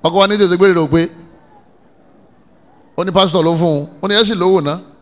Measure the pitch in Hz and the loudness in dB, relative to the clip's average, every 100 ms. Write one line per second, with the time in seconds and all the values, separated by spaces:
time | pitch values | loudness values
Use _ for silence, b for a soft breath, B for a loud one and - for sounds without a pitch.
0 | 165 180 196 208 190 175 196 175 151 165 | -2 0 0 2 2 4 2 2 0 0
1 | 175 - - - _ - _ _ _ _ | -2 -8 -20 -20 _ -20 _ _ _ _
2 | _ _ _ _ _ _ _ _ _ - | _ _ _ _ _ _ _ _ _ -8
3 | 185 180 190 175 165 165 170 147 147 - | -2 0 0 0 0 0 0 -2 -6 -10
4 | 196 208 214 214 180 190 143 170 - _ | -2 0 0 0 0 0 0 -8 -12 _